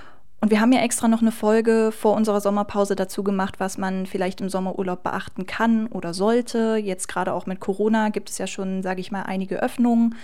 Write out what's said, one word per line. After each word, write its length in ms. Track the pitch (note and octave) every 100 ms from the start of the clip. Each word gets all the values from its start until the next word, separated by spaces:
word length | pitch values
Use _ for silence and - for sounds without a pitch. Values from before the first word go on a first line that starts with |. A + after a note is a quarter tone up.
| - - - -
Und 120 | G#3
wir 100 | G#3+
haben 120 | A3+
ja 100 | C4
extra 260 | A#3+ - A3+
noch 140 | A3+
eine 100 | A3+
Folge 580 | - G#3+ A3 A3+ A3+ A3
vor 240 | A3 A3
unserer 280 | G#3 G#3+ G3+
Sommerpause 520 | G3+ G#3 G3+ G3+ G3+
dazu 300 | G3 F#3+ -
gemacht, 340 | G3 F#3+ F#3+ -
was 200 | F#3+ -
man 260 | F#3+ F#3+ F#3+
vielleicht 340 | F#3 F3+ F#3+
im 80 | F#3+
Sommerurlaub 520 | F#3+ F#3+ F#3+ F#3 F3+
beachten 440 | - F#3 - - F#3
kann 400 | - A3+ A3 A3
oder 260 | F#3 E3+
sollte. 640 | F3 G3+ A#3+ A#3+ A#3 A3+ A3
Jetzt 320 | G#3 F#3 -
gerade 240 | F3+ F#3
auch 140 | F3 F#3+
mit 120 | F#3
Corona 520 | - F#3+ G#3+ A3 G#3+
gibt 180 | G#3 -
es 80 | -
ja 100 | F#3+
schon, 360 | - F#3+ F#3+
sage 180 | F#3 F#3
ich 100 | F#3
mal, 120 | G3
einige 380 | - F#3+ F#3+ -
Öffnungen, 520 | B3+ - A#3+ A#3 A#3 A3+